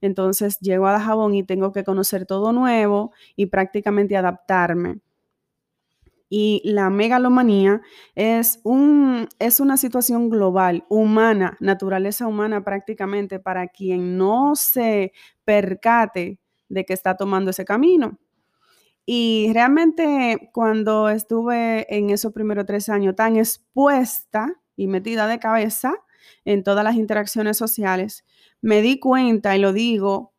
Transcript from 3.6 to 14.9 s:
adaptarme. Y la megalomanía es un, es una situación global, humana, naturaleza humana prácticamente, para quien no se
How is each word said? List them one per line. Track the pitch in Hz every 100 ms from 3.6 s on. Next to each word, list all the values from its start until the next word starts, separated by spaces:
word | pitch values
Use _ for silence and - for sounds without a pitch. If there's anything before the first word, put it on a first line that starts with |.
| 190 214 208 208 202 196
adaptarme. | 185 180 _ 190 175 170 175 208 _ _ _ _ _ _ _ _ _ _ _ _ _
Y | 208 208 208
la | - 208 190
megalomanía | 196 220 254 247 254 247 202 196 208 - - -
es | - 220 226 226 -
un, | 208 262 285 294 277 247 233 -
es | 233 -
una | 277 269
situación | 262 247 247 233 233
global, | 220 196 185 185 170 -
humana, | 214 214 214 226 208 185 -
naturaleza | 196 190 190 190 196 208 233
humana | 214 214 208
prácticamente, | 196 196 196 214 196 202 202 190
para | 190 185 180
quien | _ 190 180 180 180
no | 185 226 277 294
se | - - 233